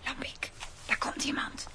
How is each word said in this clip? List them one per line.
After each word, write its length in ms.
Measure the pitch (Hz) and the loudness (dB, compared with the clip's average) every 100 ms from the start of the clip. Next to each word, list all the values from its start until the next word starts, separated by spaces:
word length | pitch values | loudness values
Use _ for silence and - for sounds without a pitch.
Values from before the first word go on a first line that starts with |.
Lambiek, 480 | - - - - - - - - - | -2 -2 -4 -4 -6 -4 -8 -8 2
daar 120 | - | 4
komt 260 | - - | 4 4
iemand. 420 | 277 - - - - | 4 4 2 -2 -8